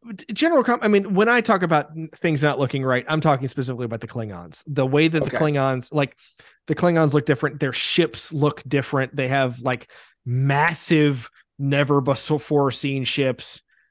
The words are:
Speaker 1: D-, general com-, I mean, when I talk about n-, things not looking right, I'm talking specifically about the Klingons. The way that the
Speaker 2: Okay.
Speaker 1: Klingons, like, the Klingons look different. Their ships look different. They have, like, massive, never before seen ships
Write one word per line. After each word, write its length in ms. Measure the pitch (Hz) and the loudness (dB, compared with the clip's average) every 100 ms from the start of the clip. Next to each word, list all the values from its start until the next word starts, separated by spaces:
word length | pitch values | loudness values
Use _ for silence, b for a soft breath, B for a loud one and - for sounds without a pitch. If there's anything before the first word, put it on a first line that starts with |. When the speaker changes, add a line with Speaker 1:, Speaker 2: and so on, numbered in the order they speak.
| 233 | -16
Speaker 1:
D-, 180 | 202 - | -16 -10
general 300 | 214 320 330 | -2 2 2
com-, 160 | 247 240 | 2 0
I 60 | 214 | 2
mean, 260 | 208 196 | 2 2
when 140 | 190 214 | 2 4
I 120 | 240 | 4
talk 220 | 233 202 | 4 2
about 260 | 175 160 139 160 | 4 0 0 -10
n-, 140 | 160 | -14
things 260 | - 175 151 | -4 -2 2
not 200 | 147 131 | 0 0
looking 240 | 135 143 | -2 -2
right, 200 | 131 127 - | 0 0 0
I'm 120 | 156 | 0
talking 280 | 156 135 131 | 2 2 -2
specifically 380 | - 127 120 123 | -6 -6 -6 -6
about 140 | 110 | -8
the 60 | 113 | -8
Klingons. 560 | 123 110 92 87 - - | -8 -8 -10 -14 -16 -8
The 180 | 139 131 | -2 2
way 220 | 143 165 | 4 4
that 100 | 160 | 2
the 80 | 143 | 0
Speaker 2:
Okay. 100 | 120 | 0
Speaker 1:
Klingons, 520 | 156 143 135 127 127 | 2 2 0 -2 -4
like, 260 | 151 139 _ b b b b - | -2 -2 _ b b b b -6
the 80 | 147 | 0
Klingons 380 | 175 165 160 | 2 4 4
look 120 | 147 147 | 2 0
different. 320 | 143 151 147 | 0 0 -2
Their 140 | 143 | -4
ships 600 | 120 - - 165 - - | -4 -2 0 0 0 -8
look 300 | 156 147 147 131 | 0 0 0 -4
different. 480 | 139 131 139 131 139 | -2 0 -2 -2 -4
They 100 | 131 | -2
have, 340 | 139 131 123 | 0 0 -2
like, 300 | 123 127 - b b b | -4 -4 -6 b b b
massive, 1040 | - 123 139 139 160 165 - 160 147 135 - b _ _ | -4 0 2 4 2 0 0 4 4 2 -8 b _ _
never 420 | 139 139 139 147 | -2 0 2 2
before 720 | 131 135 - 151 - 147 139 | 2 -2 -2 -4 0 0 0
seen 340 | 120 143 139 | -2 -4 -4
ships 560 | 123 - 131 117 - - _ _ _ | -4 -2 -2 -2 -8 -14 _ _ _